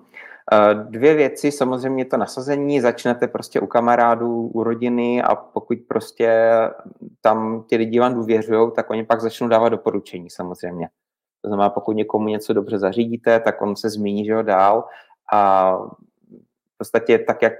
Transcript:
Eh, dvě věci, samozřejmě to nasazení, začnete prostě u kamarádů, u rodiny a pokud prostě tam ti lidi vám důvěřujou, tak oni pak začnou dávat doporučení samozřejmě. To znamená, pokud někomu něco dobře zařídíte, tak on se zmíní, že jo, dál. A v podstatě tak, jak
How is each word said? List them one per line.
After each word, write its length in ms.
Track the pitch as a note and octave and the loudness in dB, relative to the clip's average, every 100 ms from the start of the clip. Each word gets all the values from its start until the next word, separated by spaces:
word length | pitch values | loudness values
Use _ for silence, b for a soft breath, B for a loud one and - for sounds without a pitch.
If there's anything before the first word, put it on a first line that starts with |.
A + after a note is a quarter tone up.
| _ B B B B | _ B B B B
Eh, 220 | G#2+ G#2 | 4 6
dvě 400 | G#2+ G#2+ A2+ C#3+ | 4 -2 0 4
věci, 380 | D#3 C3+ - D3 | 4 2 0 -4
samozřejmě 520 | C#3+ B2+ B2+ C3 C3 | -2 -2 -2 -4 -4
to 120 | B2+ B2 | -2 -2
nasazení, 640 | G2 - C3 C#3+ C#3+ C#3+ | -4 -6 -4 -2 0 0
začnete 480 | A#2+ A#2 B2 A#2+ B2+ | 0 0 -2 -2 -2
prostě 320 | G2 - - | -4 -6 -4
u 60 | - | -2
kamarádů, 800 | A#2+ A#2 A#2+ A#2+ A#2 A#2+ A#2 A#2 | 0 2 4 4 2 0 -4 -4
u 180 | A#2 | -4
rodiny 580 | A2+ A#2 A#2+ A#2+ A#2+ B2 | -4 -2 -2 0 0 0
a 120 | - | 0
pokud 440 | - - - - A#2+ - | 0 -4 -8 -6 -6 -4
prostě 640 | A2+ - - A#2 A2+ A2+ A2+ A2+ - - - - - | -6 -6 -2 2 4 4 2 0 -4 -18 -20 -20 -2
tam 440 | A2 A2 A2 A2+ A2+ | 0 0 -2 -6 -2
ti 80 | A#2 | -2
lidi 240 | A2+ A#2 | 0 2
vám 140 | B2 | 2
důvěřujou, 560 | A#2+ A2 A2 G#2+ A2 A#2 | 0 0 0 2 2 2
tak 200 | A#2 - | 0 -4
oni 140 | A2 | -4
pak 160 | A2 A2+ | -2 0
začnou 280 | A2+ - A#2+ | -2 -4 0
dávat 200 | A2+ A#2 | 2 2
doporučení 640 | G#2+ A2+ G2+ - F2+ E2+ | 0 -2 -4 -6 -14 -14
samozřejmě. 580 | - F2+ F2+ F2+ F2 E2 _ _ _ _ _ | -12 -12 -10 -10 -8 -10 _ _ _ _ _
To 60 | G#2 | -6
znamená, 220 | G2+ G2+ | 0 0
pokud 220 | G2+ - | 0 -4
někomu 360 | G#2+ G#2+ G#2+ G#2+ | -4 -2 -2 -2
něco 240 | G#2+ - | -4 -2
dobře 260 | A2 - G#2+ | -2 -2 -2
zařídíte, 640 | F#2+ G2+ A#2 A#2 - A#2 | -2 -2 -4 -2 2 2
tak 220 | A2+ - | 2 -2
on 140 | G#2 G2+ | -4 -4
se 140 | A2+ | -6
zmíní, 340 | G#2 G2+ G2+ | -4 -4 -4
že 80 | G#2+ | -2
jo, 100 | A2 | -2
dál. 420 | G#2+ F#2+ G2 A2 B2+ B B B - | 2 4 4 2 -2 B B B -2
A 400 | G#2 G2 F#2+ F#2 F#2 - - _ _ _ - _ _ _ | 2 4 4 4 0 -4 -16 _ _ _ -20 _ _ _
v 40 | - | -14
podstatě 400 | G#2+ A#2 A2+ A2+ | -4 -2 2 2
tak, 240 | A2+ A2+ | 2 0
jak 100 | A2+ - | 0 -2